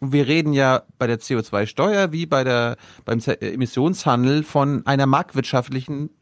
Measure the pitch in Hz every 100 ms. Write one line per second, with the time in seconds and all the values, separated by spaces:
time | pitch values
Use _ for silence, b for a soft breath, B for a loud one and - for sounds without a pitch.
0 | 139 147 131 160 151 139 135 131 - -
1 | 120 117 - 123 110 101 104 - 180 202
2 | 185 160 160 135 131 120 117 123 B B
3 | - 117 131 101 104 127 120 - 156 185
4 | 151 120 127 151 151 147 139 139 - 139
5 | 135 143 175 135 123 131 123 131 127 143
6 | 151 _